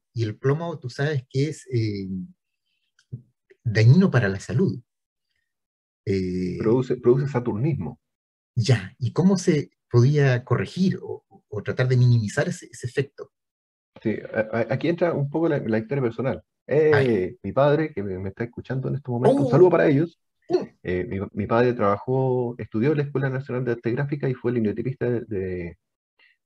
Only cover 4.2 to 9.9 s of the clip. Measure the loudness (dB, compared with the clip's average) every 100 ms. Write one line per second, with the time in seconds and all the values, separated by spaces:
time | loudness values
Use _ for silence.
4.2 | 2 -2 -4 0 0 -2 -12 _ _ _
5.2 | _ _ _ _ _ _ _ _ -4 -2
6.2 | -2 -2 -4 -2 2 2 0 0 4 4
7.2 | 2 -2 -2 -2 -2 -2 -6 -10 _ _
8.2 | _ _ _ -2 2 2 0 -6 -4 2
9.2 | 2 2 2 0 -2 _ _